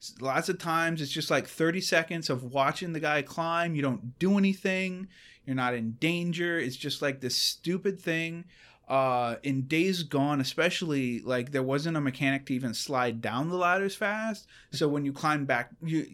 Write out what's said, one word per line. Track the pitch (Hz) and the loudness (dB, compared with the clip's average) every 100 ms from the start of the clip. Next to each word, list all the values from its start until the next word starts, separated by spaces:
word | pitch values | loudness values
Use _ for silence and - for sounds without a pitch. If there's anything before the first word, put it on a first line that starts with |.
s-, | - - | -18 -6
lots | 131 139 - | -2 0 0
of | 175 | -2
times | 170 165 165 165 | -2 0 0 0
it's | 139 | -4
just, | 156 151 | -4 0
like, | 143 - | 0 0
thirty | - 165 180 | 0 0 0
seconds | - 170 165 170 156 | 2 2 2 -2 -2
of | 127 | -2
watching | 127 135 139 - 175 | -2 2 2 0 -4
the | 156 | -2
guy | 151 151 | 0 0
climb. | 135 - 165 170 170 151 | -2 -4 -2 0 0 2
You | |
don't | 139 113 120 - | 0 0 -6 0
do | 185 202 | 2 4
anything. | 196 190 196 185 190 185 190 - - - - | 4 2 0 0 -2 -4 -10 -16 -20 -14 -4
You're | |
not | 131 123 | 0 0
in | 123 113 117 | 0 -2 -2
danger. | 160 175 175 165 175 170 | 0 2 0 0 0 0
It's | 131 127 | -2 -4
just, | 147 - | -6 -2
like, | 147 135 | -2 -2
this | 127 - | -2 0
stupid | - - 165 185 196 190 | 0 -2 -2 -2 -2 -4
thing. | 175 165 165 170 175 - - - - | -2 -2 -2 -6 -14 -20 -20 -18 -2
Uh, | 135 131 123 120 117 | 2 4 2 0 -2
in | 139 135 131 | -2 -2 2
Days | 160 185 180 | 2 2 0
Gone, | 156 143 143 143 | 0 0 2 2
especially, | 131 - 170 180 165 143 123 120 | 0 2 0 0 0 0 0 -2
like, | - 127 123 | -2 -2 0
there | 143 | 0
wasn't | 131 139 165 160 | 0 0 0 0
a | |
mechanic | 139 127 139 135 139 | 0 0 0 0 -2
to | |
even | 127 127 | -4 -2
slide | 110 - 131 123 113 | -4 -2 0 0 0
down | 113 117 160 | -2 -2 -2
the | 180 | 0
ladders | 175 185 196 | 2 2 0
fast. | 196 208 214 226 202 - - - | -2 -2 -2 -4 -6 -10 -20 -12
So | 135 156 | -2 0
when | 143 | 2
you | 139 | -2
climb | 139 156 147 | -2 0 2
back, | 135 120 123 - | 2 0 -2 -6
you, | 165 160 - | -2 0 -2